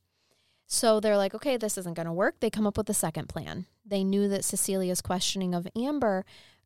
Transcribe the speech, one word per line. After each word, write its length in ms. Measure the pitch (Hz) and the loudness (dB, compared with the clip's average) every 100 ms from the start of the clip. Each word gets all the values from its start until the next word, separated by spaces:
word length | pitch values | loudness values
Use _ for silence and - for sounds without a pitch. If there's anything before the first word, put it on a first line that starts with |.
| _ _ _ _ _ _ - | _ _ _ _ _ _ -6
So 320 | - 233 214 | 2 4 4
they're 180 | 214 202 | 4 4
like, 180 | 196 220 | 2 0
"Okay, 220 | 294 247 | -2 0
this 200 | 214 196 | -2 -4
isn't 180 | 180 165 | -6 -6
gonna 180 | 165 | -4
work." 260 | 170 233 - | 0 0 2
They 100 | 226 | -2
come 160 | 214 208 | 2 0
up 100 | 214 | 0
with 120 | 214 | 0
a 40 | |
second 340 | 202 170 156 - | 0 -2 -2 -6
plan. 380 | 165 - 80 180 _ 208 | -8 -8 -8 -10 _ -4
They 180 | 196 | 0
knew 240 | 190 196 202 | 2 2 2
that 160 | 196 - | 0 -2
Cecilia's 560 | 196 - 190 185 180 | -2 0 0 0 -2
questioning 520 | - 185 - 196 185 | -2 -2 -2 -2 -2
of 140 | 175 175 226 | -2 -4 -4
Amber, 500 | 262 294 233 190 - - - _ | -2 0 0 0 -4 -14 -20 _